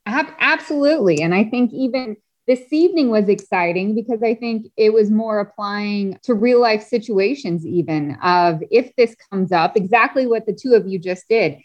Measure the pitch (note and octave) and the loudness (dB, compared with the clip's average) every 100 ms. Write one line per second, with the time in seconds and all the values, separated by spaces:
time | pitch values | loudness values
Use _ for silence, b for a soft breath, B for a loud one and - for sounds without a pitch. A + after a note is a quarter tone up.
0 | - C4+ D4+ - C#4 D#4 - D4 C#4+ D#4+ | -6 -4 -4 -2 0 0 -2 0 2 2
1 | G3 D3 E3 F#3 A3 B3 B3 - C4 C4 | 2 2 2 0 0 0 -2 -2 -4 -4
2 | B3 G#3+ _ _ - B3+ - D4+ F4+ E4+ | -8 -12 _ _ -2 -2 0 2 2 2
3 | B3+ G#3+ G3+ G3+ - F#3 F3 F3 G3 A3 | 2 2 2 0 -2 -2 -2 -2 -2 -2
4 | A3+ A3 A3+ A#3 A#3+ A3+ A3+ - A3 A3 | -4 -2 -2 -2 -4 -6 -6 0 2 4
5 | G#3 G#3+ A3 G#3+ G#3 - G3+ G#3 G#3 G#3 | 2 2 0 -4 -4 -8 -8 -6 -4 -4
6 | G3 F#3 - G#3+ A#3+ A#3+ A#3+ G#3+ G#3+ A#3+ | -4 -6 -2 0 4 4 4 0 -2 -6
7 | A3+ G3 G3+ C#4+ G3 E3+ E3 F3 D#3+ D#3 | -2 0 0 -2 -4 -6 -4 -4 -2 -2
8 | D3 - F3+ F3+ F3 D#3+ - A3+ B3 - | -4 -4 0 2 2 0 0 0 0 0
9 | A#3 - _ G3 F#3 F3 E3+ A3 F#3 A#3 | 0 -2 _ -4 0 0 2 0 2 2
10 | B3+ C4+ B3 A3+ A3 G#3 C4 A3+ F#3+ F#3+ | 2 0 -2 -2 -4 -6 2 2 2 -6
11 | F3+ F3+ - A3+ E3 C#3+ | -6 -8 -2 0 0 -4